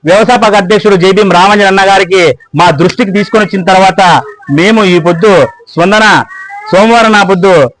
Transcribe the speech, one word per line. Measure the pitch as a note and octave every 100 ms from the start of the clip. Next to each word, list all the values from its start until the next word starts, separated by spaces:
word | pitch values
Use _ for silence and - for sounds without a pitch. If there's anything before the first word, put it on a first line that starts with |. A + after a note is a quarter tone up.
| D3+
వ్యవస్థాపక | F#3+ A3+ A#3+ A3 G#3
అధ్యక్షుడు | F3+ G#3+ G#3+ G3
జై | F#3
భీమ్ | F#3+ G3+
రామంజన్ | F3 F#3+ G#3 G3
అన్న | F#3+
గారికి | G3 G3 F#3 F#3+ E3 B2+ _ D3
మా | F3
దృష్టికి | D3 E3 - G#3+
తీసుకొని | F#3+ G3+ A3 G#3
వచ్చిన | G3
తర్వాత, | F3+ F#3+ F#3+ F#3 F#3 D3 - - -
మేము | C#3+ F#3 A3
ఈ | G3 F3
పొద్దు | D#3+ F3 G#3+ F#3 B2
స్పందన | - _ - F3 G#3+ A3 E3 A#2 - - - -
సోమవారం | F3+ A3 A#3 A3
నా | G#3+
పొద్దు | F#3 F#3+ G3 F3 B2+ _